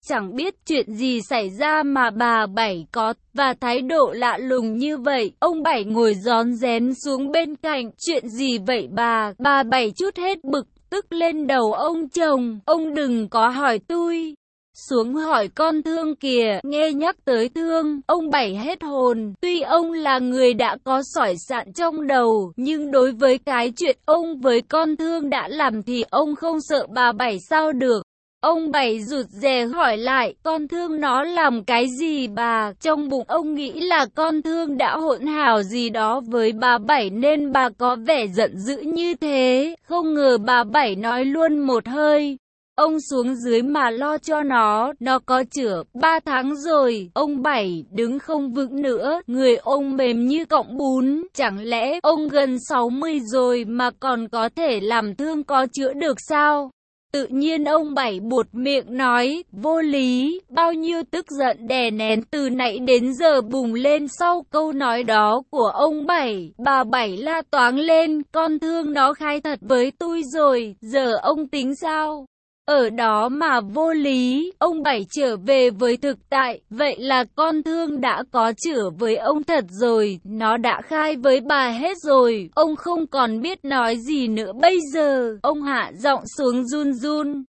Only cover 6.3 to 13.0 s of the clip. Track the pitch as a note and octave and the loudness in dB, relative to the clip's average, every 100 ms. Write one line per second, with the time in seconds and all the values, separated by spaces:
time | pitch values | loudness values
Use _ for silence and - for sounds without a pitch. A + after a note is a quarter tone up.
6.3 | A3+ A#3 A#3+ B3 A3+ A#3+ C4 C#4+ C4 C#4 | 2 2 0 0 0 0 -2 -4 -4 0
7.3 | D#4+ E4 D4+ D#4+ D4 A#3 - - D4+ A#3+ | 0 0 -4 -6 -4 -6 -8 -4 -2 -4
8.3 | A3 C4+ A#3 F#3+ B3 C3+ G3 A#3 A3+ G#3+ | -4 -2 -2 -2 -2 -2 -2 0 0 -2
9.3 | G3 C4+ C#4 A#3 C4 A3+ - F#4+ F#4+ F4+ | -2 2 2 2 0 0 -2 -4 -2 -4
10.3 | F#4+ C4+ C#4+ - _ _ G4 - E4+ E4 | -4 -4 -4 -4 _ _ -8 -6 -2 0
11.3 | D#4 C#4+ C4+ A3 A3 D4 E4 D4+ F4 D#4+ | 0 0 2 2 0 -2 -2 -4 0 2
12.3 | C#4 A#3+ G#3+ A#3+ E4 D#4+ D4+ | 2 0 -6 0 0 2 -2